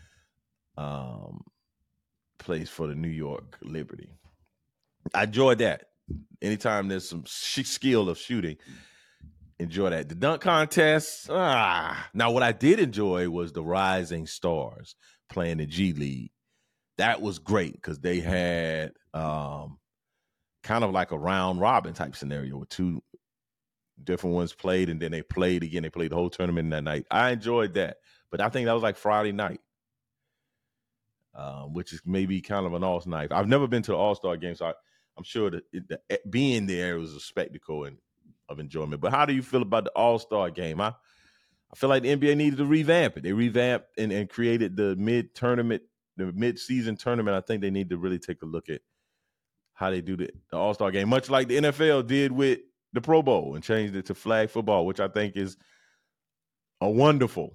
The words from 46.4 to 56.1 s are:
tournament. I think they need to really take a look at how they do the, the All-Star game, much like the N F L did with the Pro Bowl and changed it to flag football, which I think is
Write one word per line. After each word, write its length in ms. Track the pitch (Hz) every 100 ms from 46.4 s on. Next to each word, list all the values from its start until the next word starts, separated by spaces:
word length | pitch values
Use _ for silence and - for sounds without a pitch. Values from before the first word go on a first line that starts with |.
| 120 - - 127 113 101
tournament. 400 | 123 120 104 95
I 40 |
think 200 | - 110
they 100 | 98
need 200 | 98 92
to 80 | 87
really 200 | 92 90
take 240 | - 85
a 40 | 82
look 220 | 82 -
at 120 | 73 _ _ _ _ _ _ _ _ _
how 160 | - 95
they 100 | 92
do 160 | 87 92
the, 140 | 85 - _
the 60 | 82
All-Star 340 | 101 104 98
game, 180 | 95 101
much 200 | 131 127
like 200 | 135 123
the 80 | 127
N 100 | 147
F 140 | 139
L 220 | 156 143
did 300 | 117 135 139
with 280 | 127 135 123 - _ _
the 80 | 120
Pro 200 | 120 160
Bowl 340 | 139 104 73
and 100 | 73
changed 300 | - 110 104
it 120 | 95 92
to 80 |
flag 340 | 92 110 110 110
football, 380 | 117 110 101 85
which 140 | 95
I 80 | 98
think 280 | 104 104 95
is 220 | 95 - _ _ _ _ _